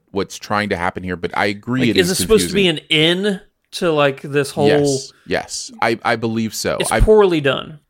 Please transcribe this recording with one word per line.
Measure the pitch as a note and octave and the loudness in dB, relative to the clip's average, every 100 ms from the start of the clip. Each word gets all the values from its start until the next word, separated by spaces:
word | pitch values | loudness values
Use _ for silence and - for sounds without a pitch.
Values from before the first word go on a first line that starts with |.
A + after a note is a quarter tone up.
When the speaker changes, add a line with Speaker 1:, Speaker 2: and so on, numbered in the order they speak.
| _ | _
Speaker 1:
what's | G2 F#2 - | -6 -6 -8
trying | - G#2 G#2 | -4 -2 -2
to | F2+ | -2
happen | F2+ - | -4 -4
here, | F#2 E2+ | -6 -6
but | F2+ - | -4 -2
I | G#2 | -2
agree | G#2 A#2+ C3 | -2 -4 -2
Speaker 2:
Like, | A#2+ | 0
Speaker 1:
it | G2 | 2
Speaker 2:
is | F3 | 0
Speaker 1:
is | F#3+ | 0
Speaker 2:
it | |
supposed | F#3 G#3+ F3 | 2 2 2
to | |
be | F#3+ F#3 | 0 0
Speaker 1:
confusing. | D3+ - | 0 0
Speaker 2:
an | D#3 D#3+ F3+ G3+ | 2 2 2 -2
end | F#3+ - _ _ | -4 -8 _ _
to, | - F3+ | -4 -2
like, | D3+ C#3+ C3+ | 2 0 -2
this | D3+ C#3+ C#3 | -4 -2 -2
whole | E3 C#3+ | 0 2
Speaker 1:
Yes, | D3 C#3+ C3+ - - - | 4 2 0 -6 -14 -6
yes. | F2 - - - - | -4 -4 -10 -10 -4
I, | A2+ A#2 A2+ | -2 0 -2
I | A#2 | -2
believe | A2+ A2+ A2 - | -2 -2 -4 -4
so. | F#2+ C#2+ | -4 -2
Speaker 2:
It's | - | 0
Speaker 1:
I, | A2+ | 2
Speaker 2:
poorly | G#3+ G#3+ G3 E3 | 6 6 6 2
done. | C#3 - - D#3 | 0 -2 -6 -12